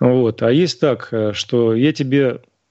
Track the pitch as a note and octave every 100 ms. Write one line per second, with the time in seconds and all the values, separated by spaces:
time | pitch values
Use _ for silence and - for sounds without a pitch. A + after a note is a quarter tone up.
0 | B2 B2+ A#2 G#2+ A2+ C#3 F3+ - D3+ A#2
1 | - A2+ G#2+ G#2 - B2 A#2 A2+ C#3+ -
2 | C3+ C#3 C3+ - _ _ _